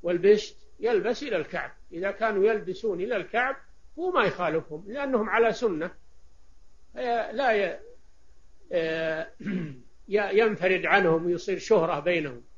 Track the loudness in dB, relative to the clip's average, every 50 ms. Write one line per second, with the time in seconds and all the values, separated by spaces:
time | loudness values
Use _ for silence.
0 | 0 0 -2 4 6 6 6 6 4 -4 -14 -18 -18 -18 -14 -4 -2 2 2 2
1 | 2 0 -2 -2 -4 -4 -2 -4 -4 -4 -6 -8 -8 -8 -12 -16 -18 -14 -10 -6
2 | -4 -4 -2 -2 -2 0 2 4 4 4 4 2 -2 -6 -8 -4 -2 -4 -2 -2
3 | -2 -2 -2 -4 -4 -2 -2 0 0 0 -4 -6 -12 -20 -20 -20 -20 -16 -10 -4
4 | -4 0 2 4 2 2 2 0 -2 0 0 -2 -4 -4 -12 -12 -10 -10 -8 -6
5 | -4 0 0 0 0 2 4 4 4 4 2 2 0 -2 0 0 -4 -6 -8 -12
6 | -18 -18 -18 -18 -18 -18 -18 -18 -18 -18 -18 -18 -18 -18 -18 -18 -20 -16 -8 -6
7 | -2 0 0 0 0 -2 -2 0 2 4 4 4 2 0 -2 -8 -12 -16 -18 -18
8 | -20 -20 -20 -20 -20 -20 -20 -20 -20 -20 -20 -20 -12 -4 -2 0 0 0 -2 -2
9 | -2 -2 -2 -4 -6 -10 -12 -10 -6 -4 -4 -4 -4 -6 -8 -12 -16 -20 -20 -20
10 | -10 -2 0 0 0 4 4 4 4 4 2 2 2 2 2 2 2 4 4 6
11 | 6 6 4 4 2 0 -2 -2 -2 -4 -4 -4 4 4 6 6 6 4 0 0
12 | 0 2 0 2 0 -4 -8 -10 -16 -18 -20